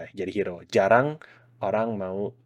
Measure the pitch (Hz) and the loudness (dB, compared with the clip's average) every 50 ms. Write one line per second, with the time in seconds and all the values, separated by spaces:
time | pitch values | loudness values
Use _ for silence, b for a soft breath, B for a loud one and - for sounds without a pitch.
0 | 82 85 - 95 92 92 98 104 95 95 87 85 - _ - 110 98 98 113 120 | -12 -12 -10 -8 -8 -6 -2 -4 -4 -4 -6 -12 -14 _ 2 2 4 6 6 6
1 | 135 147 156 156 B B B B B B B _ - 98 98 107 113 117 113 101 | 4 2 -4 -8 B B B B B B B _ -4 -2 -2 0 -2 -2 -4 -6
2 | 95 92 95 98 104 101 - _ _ | -6 -6 -6 -6 -6 -8 -8 _ _